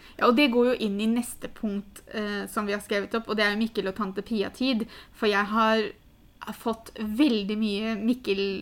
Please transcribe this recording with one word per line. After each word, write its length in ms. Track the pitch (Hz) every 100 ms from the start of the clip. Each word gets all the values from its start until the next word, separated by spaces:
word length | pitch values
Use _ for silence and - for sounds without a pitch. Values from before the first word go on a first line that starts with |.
| - -
Ja, 80 | 240
og 80 | 240
det 160 | 294
går 140 | 240 247
jo 60 | 247
inn 200 | 208 202
i 60 | 220
neste 420 | 240 240 - -
punkt, 520 | - 214 202 - - -
eh, 320 | 220 208 202 196
som 180 | 220 208
vi 60 |
har 80 | 202
skrevet 320 | - 208 196 226
opp, 140 | -
og 80 | 214
det 80 | 208
er 100 | 208
jo 60 |
Mikkel 240 | 226 214 190
og 80 | 190
tante 260 | 196 196
Pia-tid, 640 | - 220 190 - 262 220 220 - -
for 120 | - 214
jeg 180 | 202 202
har, 420 | 226 220 220 214 - - - - _ -
har 60 |
fått 380 | - 233 220 - -
veldig 640 | 214 220 302 214 196 214
mye 380 | 220 202 220 208
Mikkel, 460 | 226 254 208 196 196 190